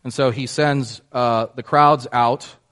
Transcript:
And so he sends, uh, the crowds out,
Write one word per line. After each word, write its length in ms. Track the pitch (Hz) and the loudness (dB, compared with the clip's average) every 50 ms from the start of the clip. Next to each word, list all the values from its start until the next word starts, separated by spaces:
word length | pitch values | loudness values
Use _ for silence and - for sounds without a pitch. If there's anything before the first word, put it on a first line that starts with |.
| - | -14
And 100 | 127 - | -10 -4
so 180 | - 139 127 | 0 0 0
he 140 | 113 139 131 | 0 -2 -6
sends, 560 | 120 - - 151 147 139 139 127 110 110 - _ _ | -6 -2 0 0 0 0 -2 -4 -6 -10 -18 _ _
uh, 360 | - 127 123 120 117 113 113 - - | -4 -2 0 0 0 0 -2 -4 -8
the 80 | 131 120 | -12 -6
crowds 440 | - - 147 147 147 151 139 123 - - | 0 2 4 6 6 4 2 0 -4 0
out, 420 | 120 120 120 123 117 - - - _ _ _ | 0 2 0 0 -2 -8 -16 -20 _ _ _